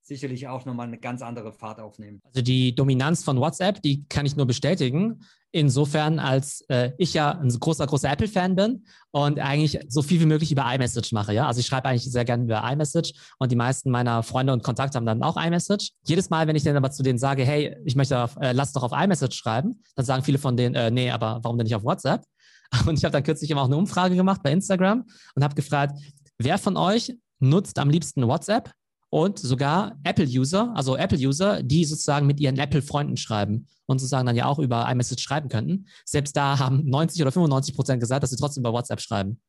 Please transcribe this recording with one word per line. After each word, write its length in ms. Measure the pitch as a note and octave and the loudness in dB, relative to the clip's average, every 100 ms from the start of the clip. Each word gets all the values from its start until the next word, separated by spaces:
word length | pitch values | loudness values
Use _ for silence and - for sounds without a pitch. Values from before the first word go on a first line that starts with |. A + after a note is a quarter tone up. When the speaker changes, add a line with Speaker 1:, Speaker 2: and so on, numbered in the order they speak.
Speaker 1:
sicherlich 440 | - C#3 C#3 B2+ C3+ | -14 -10 -8 -8 -8
auch 160 | B2+ | -10
nochmal 240 | B2+ A#2+ A#2+ | -8 -8 -10
eine 120 | A#2 | -10
ganz 220 | B2+ B2 | -8 -8
andere 300 | A#2+ A#2+ A2 | -10 -12 -12
Fahrt 300 | G#2+ A2 A2 | -14 -16 -14
aufnehmen. 400 | G#2+ - G#2 G#2 | -18 -18 -20 -20
Speaker 2:
Also 180 | _ C3 | _ -4
die 340 | B2 C3 B2+ A#2+ | 0 2 2 2
Dominanz 480 | C#3 B2+ C3+ E3+ | 2 4 2 0
von 140 | - C3+ | 0 2
WhatsApp, 420 | C#3+ E3 F#3 G#3 | 0 0 -2 0
die 240 | D3+ C#3+ C#3+ | -2 -2 -2
kann 180 | - C#3+ | -2 0
ich 120 | C#3+ | 0
nur 80 | B2+ | 0
bestätigen. 760 | A#2+ C#3 F3+ C3 C#3 A3 A3+ - _ _ | 2 0 0 0 0 -2 -4 -16 _ _
Insofern, 640 | F3 D3 B2+ D3 D3+ D3+ D#3+ | 2 2 4 2 2 0 0
als, 440 | C3+ C3+ C#3 - _ | 2 0 0 -12 _
äh, 220 | B2+ B2 - | 0 0 0
ich 160 | F3+ | -2
ja 180 | E3 D3 | 2 0
ein 180 | D3 C3+ | 2 0
großer, 360 | A#2+ D#3 D#3+ C#3+ | 0 0 0 0
großer 220 | C#3+ C#3 | 0 0
Apple-Fan 460 | C#3+ G#3+ G3+ F3+ F#3 | -2 0 0 0 2
bin 300 | G#3 C4 - - _ | 2 0 -8 -20 _
und 280 | D3 D3 D3+ | 0 0 0
eigentlich 400 | C3+ C#3+ D3+ - - | 0 2 2 0 -2
so 120 | C3 | -2
viel 200 | C#3+ F3 | 2 4
wie 40 | D#3+ | 4
möglich 260 | D#3 D#3+ | 4 2
über 200 | C#3+ B2 | 0 0
iMessage 380 | C3 B2 B2+ - | 0 0 -2 -2
mache, 220 | G#2+ G#2 | -2 0
ja. 140 | G#2+ C#3 | 0 0
Also 120 | B2 | 0
ich 60 | A#2+ | 0
schreibe 240 | C3 C3+ | -2 0
eigentlich 200 | B2+ C3 | -2 -2
sehr 160 | A#2+ A#2 | -4 0
gerne 180 | A#2+ | 0
über 200 | A#2+ A2 A2+ | 0 -2 -2
iMessage 420 | C#3+ D3+ E3+ D#3+ - - _ | -2 -2 -2 -4 -10 -20 _
und 140 | B2+ | 0
die 60 | A#2+ | 2
meisten 340 | A#2+ C3+ - | 0 0 0
meiner 320 | A#2+ B2 A#2 | 0 2 0
Freunde 300 | A2+ C3 C3+ | -2 -2 0
und 100 | B2+ | 0
Kontakte 340 | - A#2+ C3+ C#3 | 0 -2 -2 -2
haben 80 | A2+ | -2
dann 180 | A2+ | 0
auch 120 | - - | 0 0
iMessage. 560 | E3 F3 - G#3 - _ - | 0 0 0 -4 -4 _ -2
Jedes 240 | E3+ F#3 | 0 2
Mal, 180 | D#3+ D#3 | 0 2
wenn 80 | D#3 | 2
ich 80 | |
dann 140 | D3 C#3+ | 2 2
aber 140 | C3+ | 0
zu 120 | - | 0
denen 160 | C3 B2 | 0 2
sage, 240 | C3+ C3+ | 0 2
„Hey, 320 | B2+ D3 D3 - | 2 2 -2 -6
ich 120 | G#3 B2+ | -2 0
möchte 220 | C3+ C3 | 2 2
auf, 180 | A#2+ - | -2 -2
äh, 160 | C3+ | 0
lass 180 | B2 C#3 | 0 0
doch 120 | C3+ | -2
auf 100 | B2 | -4
iMessage 420 | C3 F#3+ F3+ C3 - | 0 0 2 -2 -4
schreiben“, 480 | - A2+ F3 B3+ _ - | -2 -2 -2 -6 _ -6
dann 100 | B2 | -2
sagen 180 | C3 | 0
viele 140 | C#3 C#3 | 2 0
von 180 | C#3 A#2+ | 2 2
denen, 200 | B2 B2+ | 2 2
„Äh, 140 | A#2 | 0
nee, 220 | B2 B2 | 2 0
aber 280 | A#2+ A2+ A#2 | -2 -4 -4
warum 140 | A#2 A#2 | -4 -2
denn 80 | A2+ | -2
nicht 100 | A#2 | -2
auf 80 | |
WhatsApp?“ 400 | A2+ F#3+ C3 E3 - _ _ _ _ | -2 -2 0 -2 -4 _ _ _ _
<laughs> 160 | B2 - | 0 2
Und 100 | D#3 | 2
ich 80 | F3 | 2
habe 60 | |
dann 100 | C#3+ | 0
kürzlich 300 | C#3 D#3 D3+ | 0 -2 -2
eben 80 | D3 | 0
auch 80 | B2+ | 2
eine 100 | C#3+ | 2
Umfrage 380 | G3 - F#3 F3+ | 0 2 2 4
gemacht 260 | F#3 F#3+ | 2 2
bei 100 | C#3+ | 0
Instagram 540 | D#3+ G3 F#3+ F#3 A3+ - - - - | 0 0 2 2 0 -4 -18 -10 0
und 80 | |
habe 100 | C#3+ | 0
gefragt, 460 | C#3+ C#3+ D3 C#3+ C#3+ - - _ _ | 0 -2 0 0 -4 -16 -20 _ _
„Wer 180 | A#2 G3 | 0 0
von 180 | - E3+ | 0 0
euch 400 | E3+ A3 A3+ B3 _ _ | 2 0 -2 -12 _ _
nutzt 380 | C3 E3 G3 - | 4 4 2 -2
am 140 | C#3+ | 2
liebsten 360 | D#3+ D3+ - A#2 | 2 0 -2 0
WhatsApp?“ 440 | D#3 - A3 - _ _ _ _ | 0 0 -4 -4 _ _ _ _
Und 260 | D3+ F3 G3 | 0 0 -2
sogar 640 | B2 B2+ C#3+ E3 G#3 - | -2 0 2 0 -2 -4
Apple-User, 680 | E3+ G3+ D3+ B2+ C3 F#3 A#3+ A3+ | -2 0 2 2 0 0 0 -2
also 220 | C3 C3 | -2 0
Apple-User, 640 | F#3+ F3+ C3 C#3 G3 F#3 | 0 2 0 2 0 0
die 240 | B2+ D3+ D#3 | 2 2 2
sozusagen 400 | D3+ - D3 C#3+ | -2 0 2 2
mit 140 | C#3+ | 2
ihren 180 | C#3+ C3+ | 0 0
Apple-Freunden 580 | C#3+ D3 C3 C#3+ D3 B2 | 0 0 0 -2 -2 -4
schreiben 520 | - G#2+ G2+ G#2+ - _ - | -2 -2 0 -2 -6 _ -2
und 140 | C3+ | -2
sozusagen 260 | C3 C3+ B2+ | 0 0 2
dann 100 | A#2 | 2
ja 120 | B2+ | 0
auch 100 | C#3+ | 0
über 320 | C#3 A#2 A#2+ | 0 0 0
iMessage 320 | B2+ A#2+ B2 | 0 -2 -4
schreiben 280 | - C#3+ C#3+ | -4 -4 -2
könnten. 360 | A2+ C3 F#3+ F#3+ - | -4 -2 -4 -6 -20
Selbst 320 | - D3 C#3+ D3 | -2 -2 0 0
da 220 | C#3 C#3 | 2 2
haben 240 | C3 C3+ D3 | 2 2 2
neunzig 360 | C3+ E3 E3+ | 2 0 2
oder 100 | C3+ | 0
fünfundneunzig 440 | F3+ E3 C3+ C#3 C#3+ | 2 2 2 -2 -4
Prozent 240 | C3+ B2+ | -2 0
gesagt, 240 | A2+ C3 | 0 0
dass 80 | C#3 | -2
sie 60 | B2 | -2
trotzdem 260 | C#3+ C#3 | -4 -2
über 100 | A#2+ | -2
WhatsApp 280 | A#2 A#2+ A2 | -2 -4 -8
schreiben 380 | - G#2+ G2 A2+ | -4 -2 -2 -6